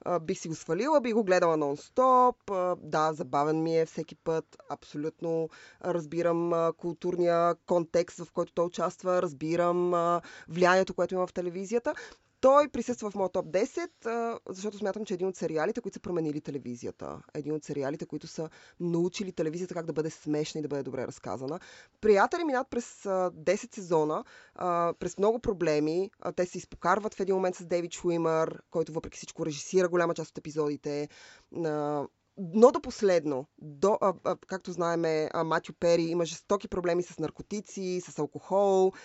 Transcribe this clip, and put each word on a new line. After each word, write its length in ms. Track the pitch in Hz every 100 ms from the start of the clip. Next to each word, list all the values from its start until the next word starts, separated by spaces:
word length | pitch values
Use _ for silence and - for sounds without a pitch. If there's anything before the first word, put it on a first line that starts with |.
а, 180 | - 175
бих 200 | 160 185
си 80 | 170
го 80 | 156
свалила, 460 | - 165 269 302
бих 120 | 240
го 100 | 220
гледала 340 | 196 180 175 156
нон-стоп. 960 | 147 147 - - 254 254 254 - -
А, 240 | 190 180 175
да, 320 | 151 156 156
забавен 500 | 156 135 143 151 156
ми 160 | 160 165
е 60 | 160
всеки 300 | - 156 -
път. 300 | - 160 - - -
Абсолютно 800 | 143 - 151 151 - 170 165 160 - - - 180
разбирам, 680 | 170 151 165 170 170 170
а, 200 | 170 165 -
културния 760 | 175 160 180 175 175 170 170 170 -
контекст, 540 | 175 165 170 175 - 170
в 60 |
който 220 | - 170
той 120 | - 170
участва. 560 | - 175 - 185 180
Разбирам, 720 | 180 135 156 170 175 175 175
а, 280 | 175 170 175 - - -
влиянието, 440 | 165 180 185 185
което 200 | 185 175
има 140 | 185 180
в 60 |
телевизията. 600 | - 180 175 190 233 294 302 - - _ _
Той 260 | 262 277 302
присъства 440 | 240 233 240 214
в 40 | 202
моя 140 | 185
топ 220 | 185 160
десет, 540 | 180 262 - 349 _ 226
а, 340 | 233 233 233 -
защото 280 | 185 208 208
смятам, 280 | 208 208 214
че 80 |
е 20 | 180
един 120 | 190
от 80 | 185
сериалите, 460 | 165 156 165 233
които 120 | 196
са 60 | -
променили 420 | - 175 160 147
телевизията. 800 | 151 143 120 123 101 - 69 76 -
Един 200 | 156 143
от 100 | 156
сериалите, 420 | - 143 135 156 180
които 220 | 151 160
са 220 | - 156 - - -
научили 520 | 170 170 175 - 185
телевизията 420 | 175 156 170 180
как 120 | 175 165
да 80 |
бъде 160 | 151 156
смешна 500 | - 151 151 156 156
и 20 |
да 60 | 147
бъде 160 | 143
добре 240 | 135 123 117
разказана. 520 | - 123 104 135 170 - - - _
Приятели 420 | 214 196 226 339
минават 260 | 330 254 269
през, 360 | 240 - - 202
а, 260 | 190 180
десет 400 | 170 151 208 233
сезона, 500 | - 175 165 151 165 - - - -
а, 380 | 180 170 170 165
през 180 | 185 -
много 220 | 208 233
проблеми. 720 | 233 180 165 151 151 170 196 -
А, 120 | -
те 140 | 175 180
се 120 | 180
изпокарват 560 | - - 170 202 214
в 60 | -
един 160 | 190 190
момент 200 | 185 180
с 100 | 175
Дейвид 280 | 175 170
Шуимър, 680 | - 175 170 165 160 160 160 -
който 220 | 165 156
въпреки 240 | 156 - -
всичко 280 | - - 160
режисира 440 | 147 - 185 180
голяма 240 | 175 170
част 180 | 165 160
от 60 | -
епизодите. 720 | 156 147 147 147 147 143 147 - - - _ - 160
А, 400 | 151 147 147 139 _ _ - 175
но 180 | 202 240
до 100 | 320
последно, 640 | 262 - 202 175 151 131 147 -
до, 360 | 156 143 196 220
а, 120 | 196 175
а, 120 | - 175 -
както 240 | 185 190
знаеме, 580 | 170 170 170 165 156 156
а, 100 | -
Матю 300 | 160 160 -
Пери 280 | - 170 170
има 220 | 165 175 165
жестоки 420 | 165 - 202 -
проблеми 360 | 190 175 175
с 160 | 175 -
наркотици, 840 | 156 - - 208 - - 185 180
с 180 | 170 151
алкохол. 720 | 147 - - 190 202 190 190 -